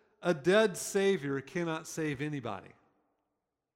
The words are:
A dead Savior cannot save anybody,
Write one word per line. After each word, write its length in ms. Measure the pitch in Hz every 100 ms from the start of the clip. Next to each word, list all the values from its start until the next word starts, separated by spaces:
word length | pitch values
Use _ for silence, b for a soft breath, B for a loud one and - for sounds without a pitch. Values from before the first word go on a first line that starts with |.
| b b
A 100 | 175
dead 440 | 165 143 208 220 165
Savior 640 | - 196 196 190 143 135
cannot 460 | 135 180 170 160 165
save 340 | - 156 131
anybody, 500 | 151 147 117 98 98 - _ _ _ _ _ _ _ _ _